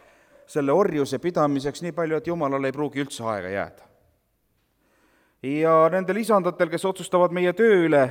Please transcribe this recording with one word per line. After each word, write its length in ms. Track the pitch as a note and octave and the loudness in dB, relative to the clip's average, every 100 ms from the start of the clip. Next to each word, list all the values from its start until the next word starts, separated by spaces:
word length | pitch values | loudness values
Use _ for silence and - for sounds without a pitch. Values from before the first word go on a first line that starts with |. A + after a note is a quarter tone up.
| _ _ _ _ _ | _ _ _ _ _
selle 260 | D3+ C#3 | -4 0
orjuse 460 | C#3 G3+ D3 C3+ C3 | 2 2 0 -4 -4
pidamiseks 640 | F3 F3 D3 C#3 C#3 C3+ | -4 -2 0 0 -4 -8
nii 80 | E3+ D#3+ | -10 -6
palju, 220 | D#3+ D#3 | -4 -4
et 100 | D#3+ | -4
Jumalal 400 | E3+ C#3+ C#3 C3+ | -4 -2 -2 -4
ei 40 | |
pruugi 300 | C3 D3 C3 | -4 -6 -6
üldse 200 | C#3+ - | -8 -6
aega 280 | A2+ G#2+ F2+ | -6 -6 -4
jääda. 360 | G2 D#2+ - _ _ _ _ _ _ _ _ _ _ _ _ _ _ _ _ | -6 -6 -10 _ _ _ _ _ _ _ _ _ _ _ _ _ _ _ _
Ja 320 | C3 D3 D#3+ D#3+ D#3+ | -6 0 4 6 4
nendel 300 | F#3 F#3 F#3+ | 2 -2 -4
isandatel, 480 | G#3+ G#3 F3 E3+ F3 | 0 2 0 -2 -2
kes 120 | E3 F#3+ | -2 -4
otsustavad 440 | F#3 F3+ F3+ F3 F3 | -6 -2 2 2 2
meie 160 | F3+ F3 | 0 2
töö 280 | A3+ G3 E3 | 4 4 4
üle, 160 | D3 B2+ | 4 2